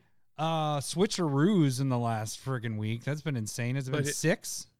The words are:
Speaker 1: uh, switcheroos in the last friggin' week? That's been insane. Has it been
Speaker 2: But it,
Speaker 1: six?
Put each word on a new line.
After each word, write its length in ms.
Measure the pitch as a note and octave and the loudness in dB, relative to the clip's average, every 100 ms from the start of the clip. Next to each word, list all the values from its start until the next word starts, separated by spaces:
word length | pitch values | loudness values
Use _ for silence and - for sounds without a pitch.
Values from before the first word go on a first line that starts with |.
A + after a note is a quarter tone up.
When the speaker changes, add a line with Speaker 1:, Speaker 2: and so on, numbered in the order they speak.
| _ _ _ - | _ _ _ -4
Speaker 1:
uh, 420 | D#3+ D#3+ D3+ D3 | -2 0 0 -2
switcheroos 1000 | - E3 G#3+ - E3 C#3 E3 G#3 C#3+ B2 | -2 0 0 2 2 4 6 6 4 2
in 80 | C3+ | 0
the 100 | B2 | 0
last 460 | A#2 A2 G#2+ - | 0 -2 -4 -8
friggin' 340 | C3 C3 A2+ G#2+ | -6 -4 -4 -4
week? 280 | G#2+ A2+ C3+ | -4 -4 -4
That's 160 | D3+ | -6
been 160 | D#3 B2+ | -4 -4
insane. 380 | G#2+ - A#2+ C3+ | -4 -4 -2 -2
Has 120 | C3 | -2
it 40 | |
been 100 | D3 | -2
Speaker 2:
But 80 | C#3+ | -2
it, 40 | - | 0
Speaker 1:
six? 520 | D#3 - - - - _ | 0 0 -2 -12 -12 _